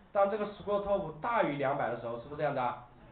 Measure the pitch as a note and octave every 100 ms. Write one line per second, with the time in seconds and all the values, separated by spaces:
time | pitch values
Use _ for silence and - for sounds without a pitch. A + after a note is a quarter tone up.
0 | - G#3 G3 G#3+ G3+ - F#3+ G3+ G3+ G3+
1 | D#3 D3+ A#3+ A#3 F3 C#3+ C3 C3+ A#2 A#2+
2 | A#2+ A#2 C#3 C#3+ D3+ B2+ B2 B2 - -
3 | -